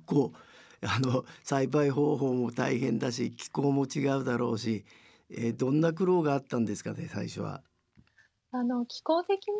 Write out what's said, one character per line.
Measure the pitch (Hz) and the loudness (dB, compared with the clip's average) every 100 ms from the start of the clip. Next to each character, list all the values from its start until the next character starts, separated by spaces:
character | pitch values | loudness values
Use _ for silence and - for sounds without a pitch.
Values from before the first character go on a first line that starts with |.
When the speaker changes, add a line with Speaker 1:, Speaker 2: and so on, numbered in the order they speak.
Speaker 1:
構、 | - 151 127 - - - - - | 0 2 2 -2 -20 -20 -20 -8
あ | 117 104 | -2 0
の、 | 127 127 - - | 2 0 -2 -12
栽 | - 135 135 | -2 0 2
培 | 151 143 | 4 4
方 | 135 147 143 | 4 2 2
法 | 135 | 2
も | 127 117 | 0 0
大 | 120 131 135 | -2 0 0
変 | 135 - | 0 0
だ | 131 | -2
し、 | 120 120 | -2 -4
気 | 117 - | -6 -8
候 | - 143 | 0 2
も | 139 139 | 2 0
違 | 151 139 139 | 0 0 0
う | |
だ | 127 120 | 0 0
ろ | 120 | 0
う | 110 | -2
し、 | 117 107 - - - _ - | -2 -4 -6 -20 -20 _ -14
え | - 117 | -4 -4
ー、 | 117 | 0
ど | 131 | 2
ん | 151 | 2
な | 165 | 2
苦 | 165 185 | 2 4
労 | 180 | 4
が | 151 | 4
あ | 139 | 0
っ | |
た | - 123 | 0 -2
ん | |
で | 107 101 | -2 -2
す | |
か | 110 | -6
ね、 | 107 110 | -8 -8
最 | 104 113 | -6 -6
初 | 104 | -6
は。 | 107 98 - _ _ _ _ _ _ _ _ | -8 -8 -14 _ _ _ _ _ _ _ _
Speaker 2:
あ | 254 | -4
の、 | 240 247 | -2 -2
気 | 240 - | -4 -4
候 | - 330 | 0 0
的 | 359 392 - | 2 -2 -2
に | 415 | -4